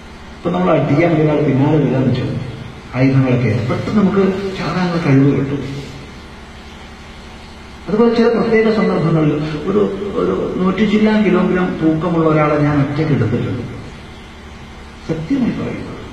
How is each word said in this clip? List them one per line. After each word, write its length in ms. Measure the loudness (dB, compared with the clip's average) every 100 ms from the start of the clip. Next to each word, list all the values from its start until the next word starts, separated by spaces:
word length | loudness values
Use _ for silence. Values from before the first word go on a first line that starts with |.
| -18 -18 -18 -8
ഇപ്പൊ 140 | -4
നമ്മൾ 280 | 0 2 2
അടിക്കാൻ 340 | 2 2 4
ഒരാൾ 280 | 4 2 2
പിന്നാലെ 380 | 2 4 4 4
വരാന്ന് 300 | 2 2 2
വെച്ചു, 140 | 0 -2 -4 -8 -10 -14 -16 -8
ആയുധങ്ങളൊക്കെ 720 | 0 2 4 4 2 2 0 -2
പെട്ടെന്ന് 300 | -2 -2 2
നമുക്ക് 560 | 2 4 2 0 -4 -6
ചാടാനുള്ള 440 | -4 -2 -2 0 2
കഴിവ് 340 | 4 4 2
കിട്ടും. 420 | 0 -4 -6 -10 -12 -14 -16 -18 -18 -18 -18 -18 -18 -18 -18 -18 -18 -18 -18 -18 -18 -18 -18 -14 -2
അതുപോലെ 260 | 2 4
ചില 140 | 4 4
പ്രത്യേക 480 | 4 4 4 4 2
സന്ദർഭങ്ങളിൽ 580 | 2 2 2 4 2 2 -2 -4
ഒരു, 140 | -2 2 2 0 -4
ഒരു 400 | -2 0 0 -2 0
നൂറ്റി 280 | 0 2
ചില്ലാൻ 400 | 2 4 4 4
കിലോഗ്രാം 540 | 4 4 4 2 0 0
തൂക്കമുള്ള 460 | 0 2 0 2 2
ഒരാളെ 300 | 4 2 2
ഞാൻ 220 | 2 2
ഒറ്റയ്ക്ക് 320 | 0 0 0
എടുത്തിട്ടുണ്ട്. 720 | 0 0 0 -2 -6 -8 -12 -16 -16 -18 -18 -18 -18 -18 -18 -18 -18 -18 -12 -8
സത്യമായി 420 | -6 -2 0 0
പറയുന്നത്, 460 | -2 -4 -6 -10 -12 -14